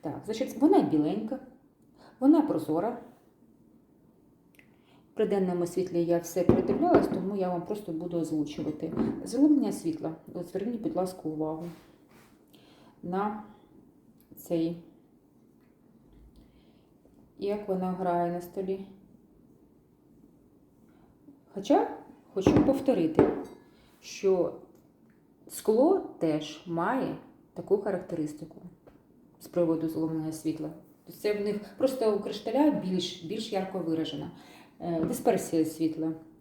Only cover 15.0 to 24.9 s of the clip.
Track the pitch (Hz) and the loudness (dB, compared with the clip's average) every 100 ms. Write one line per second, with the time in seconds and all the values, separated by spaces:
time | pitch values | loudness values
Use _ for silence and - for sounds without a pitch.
15 | _ _ _ _ _ _ _ _ _ _ | _ _ _ _ _ _ _ _ _ _
16 | - - - - - _ - _ _ _ | -20 -20 -20 -20 -20 _ -20 _ _ _
17 | _ - - - 202 208 208 185 185 185 | _ -20 -20 -8 -4 -4 -4 -2 -2 -2
18 | 180 175 175 175 180 - 190 190 196 - | 0 0 0 -2 -8 -8 -6 -6 -8 -20
19 | - - _ - _ - - _ _ _ | -20 -20 _ -20 _ -20 -20 _ _ _
20 | _ - - _ _ _ _ _ - _ | _ -20 -20 _ _ _ _ _ -20 _
21 | - - - - _ 202 190 330 453 - | -20 -20 -20 -20 _ -12 2 4 4 -6
22 | - - _ 202 185 294 285 269 - 202 | -16 -20 _ 0 4 6 4 2 2 2
23 | 160 156 - - - - - _ - _ | 2 4 4 2 -10 -16 -20 _ -20 _
24 | - - 196 185 165 - - - _ | -16 -2 2 2 2 -4 -18 -20 _